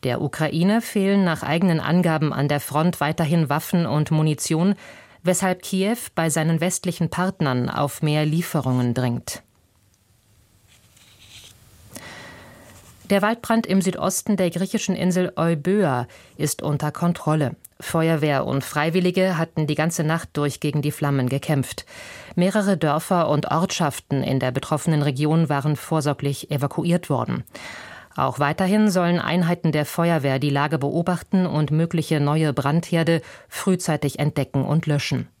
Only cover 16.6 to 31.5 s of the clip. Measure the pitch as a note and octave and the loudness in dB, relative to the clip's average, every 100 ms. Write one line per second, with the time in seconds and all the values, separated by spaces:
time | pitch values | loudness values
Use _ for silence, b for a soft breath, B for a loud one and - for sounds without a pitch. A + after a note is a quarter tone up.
16.6 | - D3 D3+ - F3 E3+ - D#3 B2 - | -2 -2 -2 -2 -2 0 0 0 0 -4
17.6 | - _ - E3 D#3+ D#3+ D3+ C#3 - C3+ | -16 _ -4 0 2 2 2 0 0 -2
18.6 | - D3+ D#3 E3+ F#3 F3+ F#3 E3 E3 - | -2 -2 0 2 2 2 0 0 -2 -2
19.6 | D3+ D3+ D#3 - D#3 D#3+ - - D3 - | -2 0 0 0 0 0 -2 -2 -2 -2
20.6 | D3+ D3 C#3+ - C#3+ C#3 B2+ C#3 - D3 | -2 0 -2 -2 0 0 0 -2 0 0
21.6 | B2+ - - B B B B - F3+ G#3+ | 0 -6 -14 B B B B 0 2 2
22.6 | G3 F#3 D#3 D3 - F3+ E3 C#3+ - D#3 | 2 2 2 0 2 2 4 2 2 0
23.6 | F3 - D#3+ - - C#3 C3+ C3+ B2+ B2+ | 0 0 -2 -2 -4 -2 0 0 0 -2
24.6 | - D3+ - D#3 D3 C3 D3+ D#3+ D#3 C#3+ | -2 -2 0 2 2 0 2 2 2 0
25.6 | C#3+ D3+ - D#3+ D3 C#3+ C#3+ C#3 - D3 | 0 -2 -2 0 0 0 -2 -4 -4 -2
26.6 | C3+ - E3+ F3 - C3+ A#2 A#2+ - B | -2 -2 0 0 0 -2 0 -4 -6 B
27.6 | B B B B B - C3+ B2+ C#3+ D#3+ | B B B B B -2 -2 0 -2 0
28.6 | F#3 G#3 G#3+ F#3 F3 F3 - F3 E3 F3 | 2 4 4 4 2 2 2 2 2 2
29.6 | E3 D3+ D3 - E3+ E3 C#3 C3+ D3 C#3 | 2 0 -2 0 2 2 2 0 2 2
30.6 | D3 D#3 C#3 E3 E3+ F3 - F#3+ F3+ | 0 0 0 0 0 -2 0 0 2